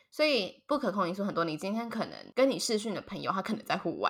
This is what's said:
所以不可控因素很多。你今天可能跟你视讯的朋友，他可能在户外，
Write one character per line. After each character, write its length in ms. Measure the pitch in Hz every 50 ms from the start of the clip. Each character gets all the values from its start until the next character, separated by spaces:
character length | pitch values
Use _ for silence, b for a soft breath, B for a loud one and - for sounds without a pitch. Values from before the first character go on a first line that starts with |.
| b b -
所 120 | - 302
以 380 | 311 294 240 190 180 - - _ -
不 100 | 294 294
可 140 | - 214 175
控 160 | 202 185 170
因 40 | 185
素 120 | 196 196
很 100 | 208 156
多。 100 | 165 170
你 120 | 165 156
今 180 | 156 - 190 208
天 160 | 226 233 233
可 160 | 226 226 185
能 100 | - 76 53 50 50 -
跟 120 | - 254 269
你 120 | 240 165
视 180 | - - 233 214
讯 160 | 208 226 202
的 60 | 147
朋 200 | - - - 160
友， 120 | - 123 175
他 100 | 196 185
可 120 | 214 220
能 100 | - -
在 120 | - -
户 220 | 180 - 175 - -
外， 100 | - -